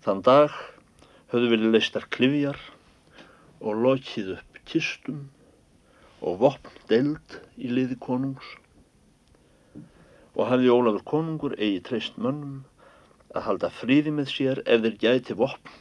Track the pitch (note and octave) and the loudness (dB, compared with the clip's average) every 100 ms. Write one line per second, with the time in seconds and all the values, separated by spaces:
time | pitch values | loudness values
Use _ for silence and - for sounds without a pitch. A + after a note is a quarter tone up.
0 | - G2 F#2+ B2+ D3 - - - _ _ | -2 0 4 6 4 0 -18 -20 _ _
1 | - - _ A#2+ A#2+ A2+ A2+ A2+ G#2+ G#2 | -20 -20 _ 0 2 2 4 4 2 -4
2 | - - B2+ D3 C#3+ C#3+ - - _ _ | -8 0 0 2 -2 -6 -14 -20 _ _
3 | _ - - - - _ G#2+ G#2+ B2 C3+ | _ -20 -20 -20 -20 _ -6 2 2 2
4 | - - F#2+ F2+ - - - D#3+ - - | -2 -8 -8 -8 -12 -20 -6 -4 -4 -8
5 | - D3+ C#3 _ _ _ _ _ _ _ | -10 -10 -12 _ _ _ _ _ _ _
6 | - _ - F2+ A#2+ - - - - A2+ | -20 _ -6 2 2 2 -16 -20 0 2
7 | C#3+ D#3 _ - - - B2 B2 B2+ B2+ | 2 -2 _ -20 -20 -12 -4 -2 -2 -4
8 | - B2+ C3+ C3+ - - _ _ _ _ | -6 -4 -4 -8 -14 -20 _ _ _ _
9 | _ _ _ _ _ _ _ - - _ | _ _ _ _ _ _ _ -20 -20 _
10 | - - _ - G#2+ B2+ B2+ A#2+ A#2+ G2+ | -20 -20 _ -4 0 4 6 6 4 0
11 | - D3+ D#3+ D#3 D3 A#2 G#2+ F#2+ - A#2 | -2 -4 -2 -4 -6 -2 -2 -2 -4 -6
12 | - - A#2+ D3 C#3+ C3+ C3+ _ - _ | -6 -6 -6 -6 -10 -14 -16 _ -20 _
13 | _ _ _ - A2 F#2+ F2 - A2+ C#3 | _ _ _ -8 -4 -4 -4 -6 2 2
14 | D3+ D3 C#3 - C3 C3+ - A#2 A2+ A2 | 2 -2 -4 -2 -2 -2 2 2 2 0
15 | A2 B2+ - G2+ C3 - - - | 2 2 0 -2 -2 -2 -18 -20